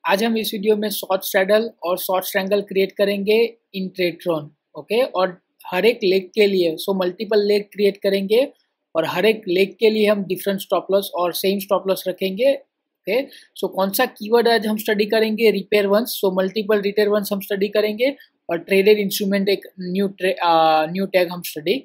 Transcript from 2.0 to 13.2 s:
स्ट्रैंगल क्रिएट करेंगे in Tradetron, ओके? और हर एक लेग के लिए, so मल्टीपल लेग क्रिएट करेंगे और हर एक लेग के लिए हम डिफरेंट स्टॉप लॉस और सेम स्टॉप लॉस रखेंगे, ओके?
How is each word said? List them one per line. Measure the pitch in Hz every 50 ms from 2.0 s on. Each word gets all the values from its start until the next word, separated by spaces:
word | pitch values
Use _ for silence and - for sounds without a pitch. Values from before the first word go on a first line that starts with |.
| - - 185 185 185
स्ट्रैंगल | - - 202 190 190 202 202
क्रिएट | 196 - 190 196 196 190
करेंगे | - - 202 196 202 202 196 202 214 226 233 226 - _ _ _ -
in | 190 190
Tradetron, | 185 185 - 180 175 165 170 - 180 165 151 147 151 _ _ _ _ _
ओके? | 156 - _ 208 233 262
और | - - 180 185 190 180 _ _ _ _ _ _
हर | - - 185 185
एक | 226 240 - 214
लेग | 185 185 196 190 -
के | _ 220 208
लिए, | 202 196 185 175 165 160
so | 165 - - 196
मल्टीपल | 190 185 180 180 - 226 196 220 208
लेग | 208 202 208 208 202
क्रिएट | _ - 196 208 196 196
करेंगे | - - 202 190 196 196 190 214 233 277 285 _ _ _ _ _ _ _ _ _
और | 160 160
हर | 156 160 175 185
एक | 220 214 - -
लेग | 185 170 185 196 196 - _
के | 233 214
लिए | 214 220 208
हम | 202 214 202 190
डिफरेंट | 170 185 - - 202 196 196
स्टॉप | - _ 196 170 170 -
लॉस | 190 202 196 - -
और | 170 180 175 165
सेम | - - 190 196 202
स्टॉप | 190 - 196 180 190
लॉस | 190 185 180 -
रखेंगे, | 185 185 - 196 190 190 196 247 277 269
ओके? | - - _ _ _ _ _ _ _ _ 180 202 254